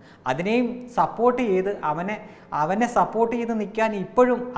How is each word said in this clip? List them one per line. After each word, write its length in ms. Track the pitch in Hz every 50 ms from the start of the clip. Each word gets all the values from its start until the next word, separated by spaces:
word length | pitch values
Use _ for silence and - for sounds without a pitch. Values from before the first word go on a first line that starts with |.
| - - - - - 123
അതിനെയും 360 | 131 143 175 202 226 247 254 226 - - - - - -
support 420 | 170 156 - - 226 247 240 247 254 220
ചെയ്ത് 220 | 190 185 185 196 202 - - 151
അവനെ, 260 | 151 160 175 196 214 208 - - - - - - - 147 151
അവനെ 260 | 156 185 208 240 233 240 208
support 340 | 180 175 - 214 226 226 240
ചെയ്ത് 180 | 240 233 220 233 220 208
നിൽക്കാൻ 320 | 196 202 220 220 220 214 202 185
ഇപ്പോഴും 380 | - - - 254 247 247 240 247 - -